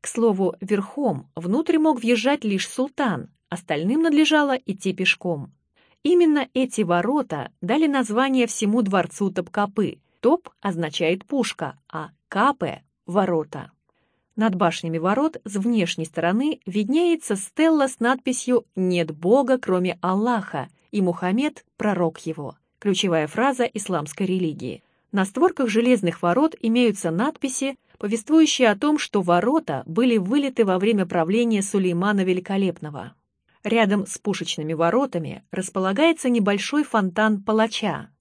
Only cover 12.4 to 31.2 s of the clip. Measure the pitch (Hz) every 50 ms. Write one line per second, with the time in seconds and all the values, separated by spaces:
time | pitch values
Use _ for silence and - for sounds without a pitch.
12.4 | 220 269 285 _ 185 147 - - _ _ _ _ _ - 175 202 190 180 175 160
13.4 | 151 151 - 147 - - _ _ _ _ _ _ _ _ _ _ _ _ _ -
14.4 | 214 226 185 175 196 170 165 - - 165 160 165 156 185 208 247 285 320 320 -
15.4 | _ 214 196 202 196 233 240 220 208 170 - - 160 160 _ - 160 170 185 220
16.4 | 269 302 311 - _ - 175 208 214 208 262 320 349 349 339 311 - - 208 196
17.4 | - - _ - 311 330 320 302 277 269 262 - 226 240 269 262 _ 262 254 -
18.4 | - - 247 233 - _ _ - 185 185 180 175 165 156 156 151 165 180 226 277
19.4 | 277 240 262 254 - - 185 180 180 185 170 175 - 180 185 196 214 240 247 220
20.4 | 190 - - 147 127 - _ _ _ _ - 208 190 180 170 - - 180 190 233
21.4 | 277 302 294 - _ _ _ _ - 214 196 170 180 165 160 - - 165 156 156
22.4 | 147 123 - _ _ _ _ _ - 208 190 - - 190 170 160 151 151 - -
23.4 | 240 277 269 254 240 - _ 220 202 - 185 160 147 151 - - 202 180 180 190
24.4 | 180 160 147 - - 127 - - _ _ _ _ _ _ - 202 190 190 - 254
25.4 | 320 370 359 - 277 233 196 220 240 247 254 214 196 170 165 - - 170 175 247
26.4 | 294 320 - - - 226 226 240 247 226 208 196 - 170 160 170 226 294 320 -
27.4 | - 269 254 - 269 269 262 _ _ _ _ _ - 208 214 226 214 - 302 320
28.4 | 320 294 - - 254 226 202 196 - 294 - - - - - 208 180 170 175 175
29.4 | - 240 285 320 - - 151 131 - - 165 190 247 254 233 220 180 185 233 294
30.4 | 277 269 262 - 226 196 185 185 190 220 233 202 185 170 - 175